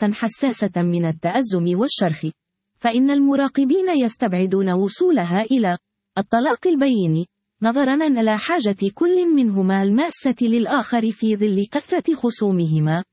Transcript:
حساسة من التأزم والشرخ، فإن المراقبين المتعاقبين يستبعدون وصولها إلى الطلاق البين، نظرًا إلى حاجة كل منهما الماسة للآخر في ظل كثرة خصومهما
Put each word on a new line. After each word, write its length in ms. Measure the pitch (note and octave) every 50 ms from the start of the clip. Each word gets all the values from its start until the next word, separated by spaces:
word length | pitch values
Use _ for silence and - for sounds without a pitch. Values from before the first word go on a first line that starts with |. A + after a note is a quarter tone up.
| G#3+ G#3 G#3
حساسة 680 | - - A3 - - - C4+ A3+ - G#3+ F#3+ - F3+
من 240 | F3 F3 E3+ E3+ E3+
التأزم 720 | E3 D#3+ D#3+ - E3+ F#3+ B3 C4 A3 F#3+ F3+ E3+ F3 F3 F#3
والشرخ، 460 | A#3 C#4+ - - G3+ E3+ D#3 - - D#3 - _ _ _ _ _ _ _ _ _
فإن 320 | - A#3+ A3+ B3 C4 C#4
المراقبين 420 | C#4+ C#4+ C#4 C#4 C#4 C#4 C#4 C4 -
المتعاقبين 460 | C#4 C#4 B3+ D#4 F#4+ F#4 F#4 E4+ C#4+ B3
يستبعدون 680 | A3+ - - B3+ G#3+ F3+ F3+ F#3 F#3+ F#3 G3 G3 F#3+
وصولها 720 | F3+ F3+ G3 G3 - - F4+ F#4 E4 A3+ F3 E3+ F3 G3
إلى 360 | A3 A3 C4 C4 A3 F3+ F3 - _ _ _ _ _ _ _
الطلاق 500 | F#3+ G3+ - - A#3 B3 D#4 A#4 - -
البين، 580 | F#4 E4 C#4 C#4 C#4 B3 G#3+ F#3 E3 D#3 D#3+ F3 - _ _ _ _ _ -
نظرًا 460 | G#3+ A3+ A#3 C#4 C#4+ C4 C4+ D4 D#4+
إلى 300 | D#4 C4+ A#3 A3+ A3 G#3+
حاجة 400 | G#3 - - E4+ F4 A3+ G#3 G3 - G3+ G3 G3+
كل 320 | - E4+ F4 F#4 F4+ F4+ E4+ D#4+
منهما 480 | C#4 B3+ A3 G3 G3 F#3+ F#3 F#3+ G3 G3
الماسة 520 | G3 G3+ B3 D#4 E4+ - - - C4+ A#3+ -
للآخر 680 | B3 A3+ A3+ A#3+ A3+ E3 C#4+ C4+ G#3+ - - A#3 A3 A3+
في 240 | G#3+ - A3+ A3 G#3+
ظل 320 | G3+ G#3 G#3+ G3 F#3+ G3+ -
كثرة 440 | - D4 - - F#4 E4+ - - D#4+
خصومهما 880 | B3+ - A#3+ A3 - A3 G3+ F#3+ F3 E3+ D#3 D#3 D#3 D3+ D3+ D#3+ E3+ F#3 -